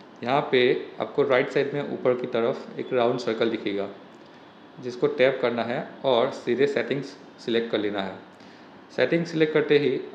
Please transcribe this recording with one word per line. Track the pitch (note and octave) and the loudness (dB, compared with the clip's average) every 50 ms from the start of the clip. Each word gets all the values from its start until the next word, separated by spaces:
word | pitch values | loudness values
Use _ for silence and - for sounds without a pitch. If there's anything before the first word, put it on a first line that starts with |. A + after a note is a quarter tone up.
| - - - - A#2+ | -20 -20 -16 -8 -4
यहाँ | A#2+ C3 C#3+ D3+ - | 0 0 0 2 2
पे | - B2+ B2 B2+ C#3+ - - - - - | 4 4 6 4 4 2 -2 -6 -8 -6
आपको | - - - - C#3 | -6 -4 0 0 2
right | B2 C3 B2+ C#3 - | 4 4 2 2 2
side | - D3 C#3 C3+ - | 0 0 0 0 -2
में | C#3+ C#3+ - B2 | -4 -4 -6 -6
ऊपर | A2+ - C3 B2 | -2 0 2 2
की | B2 B2 B2 | 2 0 -4
तरफ | - A#2 A#2 A#2+ C3+ - - - - - | -2 0 0 0 0 -2 -6 -12 -10 -10
एक | B2 - C3 | -8 -2 0
round | B2 A#2 A#2+ B2+ C3 | 2 2 2 0 0
circle | - - A2+ - A#2 A#2 | -2 -4 -2 0 0 0
दिखेगा, | A2+ G#2+ - G#2 G2 G2 G2 G2+ G2 - - - - - - - - - - - - - - - - - | -2 -2 -4 -4 -4 -4 -4 -6 -8 -14 -18 -20 -20 -20 -20 -20 -20 -20 -20 -20 -20 -20 -20 -20 -16 -12
जिसको | B2+ B2 A#2+ - - C#3+ | -10 -10 -4 -2 0 0
tap | - - B2+ C3 C3+ - | 2 4 4 4 4 2
करना | - A#2+ A#2+ A#2+ A2 | 0 0 0 0 -2
है | A2+ A#2+ D3 E3+ - - - - | -2 -2 -4 -6 -8 -10 -4 0
और | C#3 B2+ A#2 A#2+ C#3+ | 2 4 4 4 2
सीधे | C3+ - - - A#2+ A#2 C3+ C#3 | 0 -4 -4 -2 2 2 2 2
settings | - - A2+ - B2+ C#3+ C#3 - - - - - - - - | 2 0 -2 -2 -2 -4 -4 -8 -12 -16 -20 -20 -20 -12 -6
select | - A2+ A2+ A2+ A2+ | -2 -2 -2 0 0
कर | - A2 | -2 -2
लेना | G#2 G#2 G2+ G2+ | -2 -2 -2 -4
है। | G2 F#2+ F#2 F#2+ - - - - - - - - - - - - - - - | -6 -6 -8 -12 -14 -18 -20 -20 -20 -20 -20 -20 -20 -20 -20 -20 -20 -8 -2
सेटिंग | - B2+ B2+ E3 E3+ E3+ | 0 0 2 2 0 -2
select | E3 - D#3+ D#3+ D#3 - | -2 0 0 0 2 2
करते | D#3 C#3+ - D3+ C#3 | 2 2 4 4 4
ही | C#3 B2+ C3 B2 - - - | 4 2 0 -2 -4 -6 -6